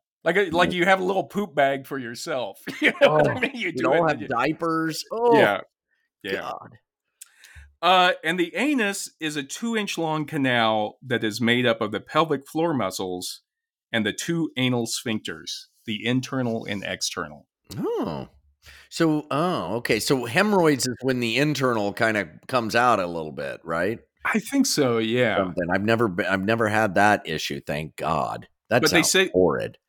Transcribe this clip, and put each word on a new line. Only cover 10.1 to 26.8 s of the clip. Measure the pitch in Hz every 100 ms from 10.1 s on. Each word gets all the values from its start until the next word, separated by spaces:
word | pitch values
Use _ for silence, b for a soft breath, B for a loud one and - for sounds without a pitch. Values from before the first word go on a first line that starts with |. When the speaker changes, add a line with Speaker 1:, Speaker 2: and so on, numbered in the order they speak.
| 156 147
Speaker 1:
canal | 156 135 120 110 110 104 - 127
that | 117
is | 110 104
made | 117 120 123
up | 113
of | 107
the | 104
pelvic | - 151 160 139 -
floor | 151 170
muscles | 143 95 90 92 90 90 - _ _ _ _ _
and | 117 104
the |
two | - - 170 156 -
anal | 127 123 117
sphincters, | - 123 107 - 80 78 - - _ -
the | 107 110
internal | 127 131 135 123 113 -
and | 101
external. | 90 92 - - 80 73 _ _ - 117
Speaker 2:
Oh. | 320 466 233 73 65 _ _ _ B B B
So, | - 165 151 -
oh, | 135 175 151 85 113
okay. | - 113
So | - 135 117
hemorrhoids | 139 214 202 160 139 127
is | 117
when | 127 127
the | 120 113
internal | 151 135 131 117 101
kinda | 92 113 107 87 80 -
comes | 127 110 117
out | 120 107
a | 87
little | 85 78
bit, | 69 69 62
right? | 78 82 92 113 - _ -
Speaker 1:
I | 226
think | - 277 -
so, | - 131 117
yeah. | 113 123 120 98
Speaker 2:
Something. | 95 87 87
I've | 95
never | 104 113 117
been, | 87 92
I've | 98 98
never | 113 110
had | 107